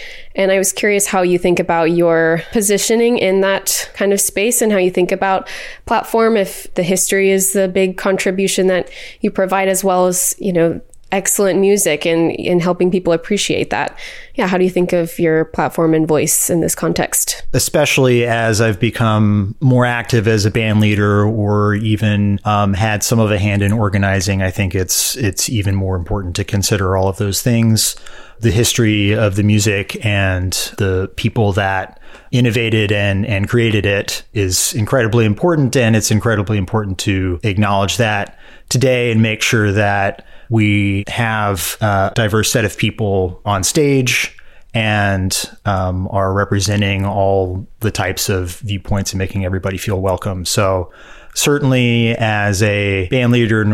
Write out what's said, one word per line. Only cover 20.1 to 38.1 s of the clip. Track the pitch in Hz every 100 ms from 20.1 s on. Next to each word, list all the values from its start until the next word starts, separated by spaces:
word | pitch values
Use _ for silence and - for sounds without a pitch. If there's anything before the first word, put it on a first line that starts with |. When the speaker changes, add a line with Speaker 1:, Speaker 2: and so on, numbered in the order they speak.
| 117 107
Speaker 2:
as | 110 104
a |
band | 117 110 107
leader | 107 104 104 104 104
or | 110 104 104 104 104
even, | 110 107 107 104 101 101
um, | 104 104 101
had | 98 110 104
some | - 117
of | 107
a | 104
hand | 101 101
in | 101
organizing, | 113 104 101 98 98 95 98
I | 92
think | - 95 98
it's, | 90 - - -
it's | 104 - -
even | 117 98 98
more | 95 92
important | 85 104 90 87
to |
consider | 98 101 92 104 92 95
all | 95
of | 95
those | 101 95
things. | 123 117 113 110 - - - - - -
The | 113
history | 95 113 - 110 104 101 107
of | 107 98
the |
music | 104 107 107 101 98 - 107
and | 101 95 92 92 - - -
the | 101 92 95 -
people | 113 120 104
that | 98 98 95 95 - - - -
innovated | 123 123 113 113 110 104
and, | 104 101 98 113
and | 98 98
created | 120 117 107 98
it | 101 - - -
is | 104 98 90 -
incredibly | - 104 135 110 120 110
important, | 98 175 165 131 139
and | 113 110
it's | -
incredibly | 107 117 107 98 104
important | 92 110 104 92
to | - 95 92 87
acknowledge | 107 98 104 101 98 -
that | 113